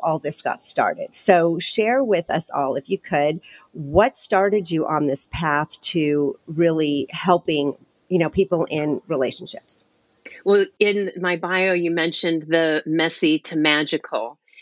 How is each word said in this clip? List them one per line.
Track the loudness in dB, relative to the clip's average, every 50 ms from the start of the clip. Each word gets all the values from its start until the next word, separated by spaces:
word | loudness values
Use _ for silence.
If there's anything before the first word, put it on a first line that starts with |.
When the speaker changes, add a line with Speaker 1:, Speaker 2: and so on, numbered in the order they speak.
| 0
Speaker 1:
all | -2 -2 -2
this | -4 -6 -8 -6 -6
got | -6 -6 -6
started. | -8 -8 -2 0 0 0 0 -4 -8 -12 -10
So | -6 4 4 6 6 6 4 0 0
share | 0 0 0 0 0 2 2 0 2
with | 2 0 -2 0 -2
us | -4 -4 -4 -4
all, | -4 -2 -2 -2 -2
if | -4 -4 -4
you | -6 -6
could, | -4 -2 0 0 2 2 0 -2 _ -16 -20 -20 -20 _ -14
what | -12 -8 0 2 2 2 2 0
started | -4 -6 0 0 2 2 2 0 0 -2 -2
you | -2 -2 0
on | 0 0 0 2
this | 0 0 -2 -4 -8
path | -6 -4 -2 0 2 0 0 -2 -6 -4
to | -2 0 0 2 0 2 2 2 0 -2 -4 -6 _
really | -10 -2 0 2 2 2 2 0 0 0 -2 -4 -6
helping, | -8 -4 2 2 2 4 4 0 0 0 0 0 -2 -4 _ _ _ _ _ -2
you | 2 2
know, | 2 2
people | 2 0 0 2 2 -2 -2 -2
in | -2 -2 0 0 -2 -2 -4
relationships? | -4 -2 -2 -2 -2 -4 -6 -10 -10 -12 -12 _ -12 -14 -14 -14 _ _ _ _ _ _ _ -20 -20 -18 -8 0
Speaker 2:
Well, | 2 4 4 4 2 _ 0
in | 2 2 2 0 -2 -4 -6 -4
my | -4 -2 -2
bio, | -2 -4 -2 0 0 2 2 2
you | 0 0 0 0
mentioned | 0 0 -2 -2 -2 -2 0 -2 -2 -2 0
the | 2 2 2 2 0 0 -2
messy | 0 0 0 0 0 0 0 2 2 2 0
to | -2 -4 -2
magical. | 0 2 4 4 2 2 0 -2 -6 -6 -4 -6 -6 -6 -6 -10 _ _ _ _ -20